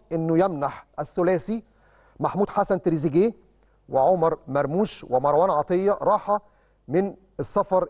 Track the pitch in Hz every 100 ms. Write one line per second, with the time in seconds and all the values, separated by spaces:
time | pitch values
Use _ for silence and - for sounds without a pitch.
0 | - 165 160 165 190 156 139 - - -
1 | 151 - 175 185 - 226 - _ _ _
2 | _ - 139 175 202 - 196 190 180 160
3 | 151 147 220 - _ _ _ _ - 131
4 | 139 185 160 - - 135 143 170 214 -
5 | - 127 143 147 190 151 147 180 196 202
6 | - 208 - 208 - _ _ _ - 156
7 | 196 - _ - 143 202 196 185 180